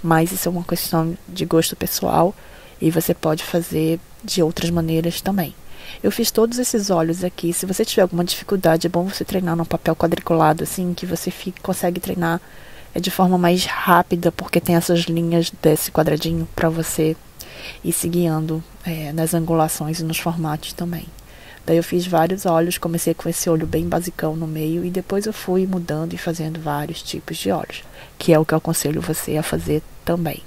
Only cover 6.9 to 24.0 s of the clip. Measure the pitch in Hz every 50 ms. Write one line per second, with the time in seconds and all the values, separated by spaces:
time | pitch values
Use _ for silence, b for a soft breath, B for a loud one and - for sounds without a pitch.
6.9 | 190 170 160 165 165 180 185 180 - - - 170 170 - - 190 190 - 220 -
7.9 | - - 190 175 - 170 175 180 - - - - 208 190 - 165 160 165 - 175
8.9 | 180 175 175 190 202 - 170 - - 196 185 175 165 170 165 - - 165 - -
9.9 | 165 - - 170 175 - - - 170 160 160 156 156 170 - - - - 180 180
10.9 | 175 - - 180 175 165 - 185 - - - 190 180 - - - 190 - - 180
11.9 | 175 180 - 196 180 180 175 165 165 180 B B B B B B B B B B
12.9 | B - 175 - - - 185 180 185 180 175 170 175 180 185 - - - - -
13.9 | 175 170 180 - 180 170 175 170 - - 180 - - 143 - - 175 170 170 -
14.9 | 180 170 170 - 165 165 170 165 170 170 165 - - - - 160 151 156 - -
15.9 | - - 160 160 151 151 156 165 165 165 160 - - - - 165 160 165 160 -
16.9 | - - 156 156 160 - - - - B B B B B B B B B B -
17.9 | 170 - - 170 165 175 175 165 160 156 160 160 156 160 165 - - - - 180
18.9 | 170 160 156 147 147 165 160 160 175 170 165 165 165 165 156 160 - - 156 151
19.9 | 160 165 165 160 160 - - 170 165 170 160 156 151 156 - - - - 170 175
20.9 | 170 160 156 - - - B B B B B B B B B - 160 165 170 -
21.9 | - 180 175 185 175 165 160 170 185 196 - 190 165 165 165 175 175 - - 175
22.9 | 165 170 - - 165 - - 175 170 - - 180 165 160 160 160 - 160 170 175
23.9 | 170 170